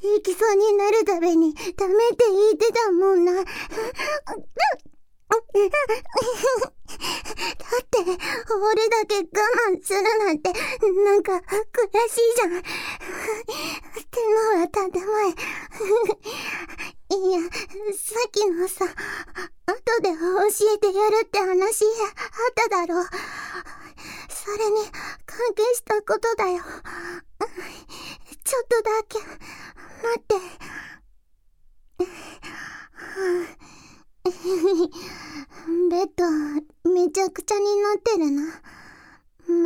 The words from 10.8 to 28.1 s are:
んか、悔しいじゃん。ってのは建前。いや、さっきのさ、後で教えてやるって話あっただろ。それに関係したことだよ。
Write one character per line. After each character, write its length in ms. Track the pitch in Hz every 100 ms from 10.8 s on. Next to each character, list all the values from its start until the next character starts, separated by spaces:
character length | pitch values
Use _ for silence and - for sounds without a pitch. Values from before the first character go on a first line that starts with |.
| 427 370 403 403
ん 60 |
か、 100 | -
悔 80 | 359 349 392 427 - 415 403 466
し 100 | 480
い 20 | 466 466
じ 60 |
ゃ 40 | 392
ん。 120 | 349
っ 40 | - - - - - 359 - 440 453 508 320 302 - - 415
て 180 | - 440
の 320 | 440 440 392
は 80 | 349
建 220 | 381 381
前。 100 | 370 381 427 403 330 - - - - 415 440 440 415 415 480 - - - - - - - 392
い 140 | 381
や、 80 | 370 339 - 370 392 427
さ 220 | 403 - 440 480
っ 40 |
き 160 | 415 415
の 180 | 330 370
さ、 160 | - 359 - - - - - - - -
後 340 | 403 - 453
で 80 | 370
教 60 | 320 339 370 415 403 415
え 40 | 415
て 140 | 415
や 160 | 381 427
る 120 | 427
っ 40 | 440
て 100 | 403
話 460 | 381 370 392 440
あ 20 | 427 453 415 - - - 480
っ 40 |
た 140 | 494 453
だ 180 | 392 349
ろ。 180 | 339 349 370 - - - 359 - - - - - - -
そ 220 | - - 415
れ 120 | 440
に 140 | 427 415 - - - -
関 280 | - 480
係 80 | 381 440
し 80 | 480
た 180 | - 427
こ 160 | 415 427
と 160 | 453 453
だ 120 | 392
よ。 140 | 359 - - - 311 349 349 - - 440 - 302 - - - -